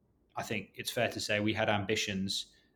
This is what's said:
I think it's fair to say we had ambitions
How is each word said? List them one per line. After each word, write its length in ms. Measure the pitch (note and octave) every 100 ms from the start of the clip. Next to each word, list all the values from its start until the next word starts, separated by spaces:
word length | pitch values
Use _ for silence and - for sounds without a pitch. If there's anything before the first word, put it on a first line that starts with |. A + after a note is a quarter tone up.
| _ _ _ -
I 60 |
think 280 | - G#2+ F#2+
it's 160 | - A#2
fair 180 | - A2
to 120 | A2
say 180 | - G#2
we 160 | G#2+
had 160 | G#2+ A2
ambitions 760 | G#2 G2 G#2+ - F#2+ F#2+ - - - _